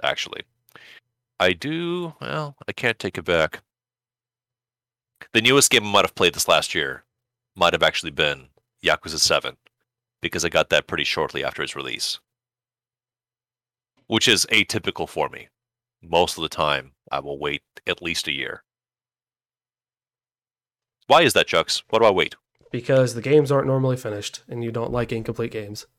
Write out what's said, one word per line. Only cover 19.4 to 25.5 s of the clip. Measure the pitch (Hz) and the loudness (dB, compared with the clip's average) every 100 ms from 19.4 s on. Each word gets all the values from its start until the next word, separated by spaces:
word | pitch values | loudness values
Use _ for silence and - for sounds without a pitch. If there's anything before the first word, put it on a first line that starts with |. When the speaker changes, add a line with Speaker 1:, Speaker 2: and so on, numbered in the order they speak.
| _ _ _ _ _ _ _ _ _ _ _ _ _ _ _ _ - | _ _ _ _ _ _ _ _ _ _ _ _ _ _ _ _ 4
Speaker 1:
Why | 143 | 6
is | 160 | 8
that, | 101 80 | 4 4
Chucks? | 85 80 - - | 2 0 -4 -2
Why | 113 | 4
do | 113 | 6
I | |
wait? | 92 80 - _ _ _ | 6 2 -4 _ _ _
Speaker 2:
Because | 123 - 135 127 | -8 0 2 2
the | 117 | 0
games | 127 151 139 | 2 4 4
aren't | 139 139 | 2 2
normally | 135 131 127 | 0 0 -2
finished, | 117 104 101 - - | -6 -8 -10 -14 -14
and | 120 | -8
you | 117 | -6
don't | 117 120 | -6 -4
like | 120 117 | -4 -4
incomplete | 117 110 117 117 | -4 -6 -6 -6